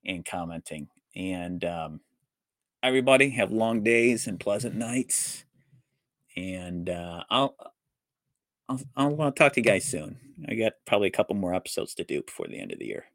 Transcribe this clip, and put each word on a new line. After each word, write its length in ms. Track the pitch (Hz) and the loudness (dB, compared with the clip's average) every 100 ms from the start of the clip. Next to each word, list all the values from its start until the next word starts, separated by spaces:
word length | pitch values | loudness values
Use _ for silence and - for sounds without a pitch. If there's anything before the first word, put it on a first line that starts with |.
| - | -6
and 200 | 92 82 | -8 -6
commenting. 600 | 92 85 85 - 76 73 _ _ - | -8 -6 -10 -12 -14 -14 _ _ -10
And, 500 | 92 90 87 87 87 | -8 -6 -6 -4 -4
um, 340 | 85 80 78 _ _ _ _ _ _ _ _ | -4 -8 -12 _ _ _ _ _ _ _ _
everybody, 500 | 127 131 127 131 139 | 2 2 6 6 6
have 200 | 127 98 | 4 0
long 320 | 107 113 117 | 2 2 2
days 440 | 107 117 120 113 113 | 4 6 6 4 -2
and 120 | 92 | -4
pleasant 360 | - 104 120 104 | -2 -2 -2 -4
nights. 680 | 165 - - - - - - _ _ _ _ _ _ _ _ - | -4 -2 -2 -2 -4 -8 -16 _ _ _ _ _ _ _ _ -10
And, 520 | 92 92 90 87 85 | -8 -8 -8 -8 -6
uh, 340 | 87 87 85 - | -8 -8 -12 -2
I'll, 280 | 117 139 - - _ _ _ _ _ _ _ _ _ - | 0 0 -2 -20 _ _ _ _ _ _ _ _ _ -8
I'll, 120 | 131 135 - | -8 -6 0
I'll, 260 | 139 147 | 0 2
uh, 100 | 151 | 0
talk 220 | 135 147 | 6 4
to 60 | 135 | 6
you 60 | 117 | 4
guys 180 | 98 | 4
soon. 340 | - 82 76 - - - - | 2 -6 -8 -14 -20 -16 -6
I 60 | |
got 200 | 107 110 - - | 0 0 -2 0
probably 220 | 104 101 | 2 2
a 40 | |
couple 240 | - 107 101 | 2 0 0
more 180 | 90 | 0
episodes 400 | 90 - - - - | -2 -4 -6 -6 -8
to 80 | |
do 180 | - 69 | -4 -4
before 260 | - - 50 | -6 -10 -10
the 120 | - | -8
end 120 | 50 | -10
of 80 | - | -10
the 60 | - | -8
year. 200 | 50 - | -10 -12